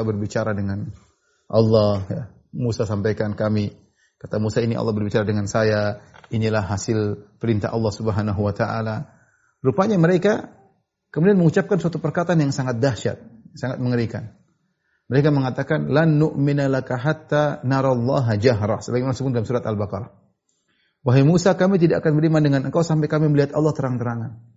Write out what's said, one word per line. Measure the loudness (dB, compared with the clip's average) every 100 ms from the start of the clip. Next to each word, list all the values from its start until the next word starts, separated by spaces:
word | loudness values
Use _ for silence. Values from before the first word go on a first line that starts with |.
| -2
berbicara | -4 -4 -4 -2 -4
dengan | -4 -6 -8 -14 _ _ _ _ _
Allah, | 2 4 4 4 0 -4
ya. | -8 -10 _ _ -6
Musa | -4 -4 -4
sampaikan, | -2 -2 -2 -4 -2
"Kami," | -2 0 -2 -8 _ _ _ _
kata | -8 -4
Musa, | -2 0
"ini | -2 -2
Allah | -2 -2
berbicara | 0 0 0
dengan | -2 -2
saya, | 0 2 2 -2 -4 -14 -20 -8
inilah | -2 0 0
hasil | -2 -4 -2 0 0 -4 -12 _
perintah | -2 0 0 -2
Allah | -2
Subhanahu | -2 -4 -2 -2 -2
wa | -2 -2
taala." | -4 -2 -4 -6 -10 _ _ _ _ _
Rupanya | -2 0 0 4
mereka | 4 4 2 0 -4 -20 _ _ _ _ _
kemudian | 0 2 4
mengucapkan | 4 2 0 0
suatu | 0 -4
perkataan | -4 -2 0 2
yang | 2
sangat | -2 -4 0
dahsyat, | 0 0 -6 -8 -16 -20 -20
sangat | -10 -8 -4
mengerikan. | -2 0 -2 -6 -12 _ _ _ _ _ _ _ _
Mereka | 2 4
mengatakan, | 2 0 -4 -2 -2 0
"Lan | 2 4 4
nu'mina | 2 0 0 0 0
laka | -2 -2 -4
hatta | -2 -4 -2 0 0 -2
narallaha | -2 0 2 2 0 0 0 2
jahra." | 2 2 0 -2
Sebagaimana | -2 -2 -2
disebut | -2 -2 -2
dalam | -2
surat | -4
Al-Baqarah. | -2 -4 -4 -6 -12 -18 _ _ _ _ _ _ _ _ 2
"Wahai | 4
Musa, | 6 4 2
kami | 2 2 4
tidak | 4 2
akan | 2 2
beriman | 2 2
dengan | 4 2 0
engkau | -2
sampai | 0 0 0
kami | 0 2
melihat | 2 2
Allah | 2 0 0
terang-terangan." | -4 -2 -4 -6 -8 -12 -20